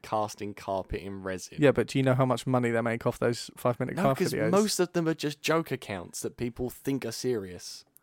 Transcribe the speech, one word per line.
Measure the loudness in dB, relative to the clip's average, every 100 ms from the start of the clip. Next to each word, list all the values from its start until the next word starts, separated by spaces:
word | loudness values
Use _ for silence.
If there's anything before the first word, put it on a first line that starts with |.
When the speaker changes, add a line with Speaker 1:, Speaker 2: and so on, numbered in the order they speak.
Speaker 1:
casting | -4 -2 -2 -4 -10
carpet | -8 -4 -4 -2 -6
in | -8 -8
resin. | -6 -6 -6 2
Speaker 2:
Yeah, | 4
but | 4 2
do | 2
you |
know | 4
how | 4
much | 4 2 2
money | 2 2
they | 2
make | 0 0
off | -2 0
those | 0 0 -6 -2
five-minute | 0 0 -2 0
Speaker 1:
No, |
Speaker 2:
craft | 2 2
Speaker 1:
'cause | 0
Speaker 2:
videos? | 0 2
Speaker 1:
most | 4 4 2
of | 0
them | 2 0
are |
just | 0 -2 -2
joke | 0 2 0
accounts | -4 -6 -8 -8 -8
that | -8 -4
people | -6 -4 -6
think | -4 -2 -2
are | -2
serious. | -4 -2 -2 -4 -10 -14 -16 -18 _